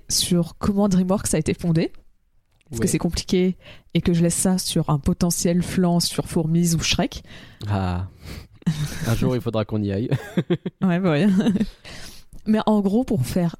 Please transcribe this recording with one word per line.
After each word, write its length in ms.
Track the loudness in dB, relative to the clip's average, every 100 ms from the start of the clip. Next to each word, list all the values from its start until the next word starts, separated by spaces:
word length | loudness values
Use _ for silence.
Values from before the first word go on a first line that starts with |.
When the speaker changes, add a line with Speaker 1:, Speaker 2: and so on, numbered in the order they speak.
| -2
Speaker 1:
sur 480 | -2 2 2 0 -2
comment 320 | 0 2 4
DreamWorks 440 | 4 2 0 0
a 40 | 0
été 160 | 0
fondé, 380 | 0 0 2 0 -4 -20 _ _ _ _ _ -12
parce 100 | -2
que 60 | 0
Speaker 2:
Ouais. 20 |
Speaker 1:
c'est 100 | 0
compliqué, 600 | 0 -4 0 2 2 -2 -10 -20 -4
et 80 | 0
que 120 | 2
je 80 | 2
laisse 120 | 2 2
ça 220 | 0 0
sur 320 | 0 -2 0
un 80 | 0
potentiel 640 | 0 0 0 0 0 0
flanc 380 | 0 0 2 2
sur 280 | 0 -4 -4
Fourmise 480 | -2 0 2 2 0
ou 40 |
Shrek. 440 | 0 0 -2 -6 -16 -20 -20 -10 -4
Speaker 2:
Ah. 400 | -2 0 -2 -6 -12 -16 -16 -18 -6 -4 -2 -4 -4 -2
Un 80 | 0
jour, 200 | 0 0
il 60 |
faudra 240 | -2 -2 -2
qu'on 160 | -2
y 80 | -2
aille. 180 | -2 -2 -2 -2 -4 -2
<laughs> 340 | -2 -4 -2
Speaker 1:
Ouais, 180 | 0 2
bah 120 | 2
ouais. 160 | 2 4 4 2 0 -2 -8 -16
<laughs> 580 | -16 -16 -18 -20 -8 0
Mais 120 | 0 2
en 160 | 2
gros, 220 | 4 2
pour 220 | 2 0 0
faire 300 | 0 0